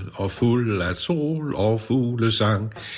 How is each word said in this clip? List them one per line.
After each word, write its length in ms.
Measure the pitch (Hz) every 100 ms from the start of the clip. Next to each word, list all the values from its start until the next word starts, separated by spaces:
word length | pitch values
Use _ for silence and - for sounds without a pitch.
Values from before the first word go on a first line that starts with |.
| 95
og 160 | - 98
fuld 520 | - 120 120 117 101
af 140 | 87 87
sol 580 | - 170 151 160 151
og 260 | - 107 113
fuglesang. 920 | - 131 120 120 113 - 107 104 107 - -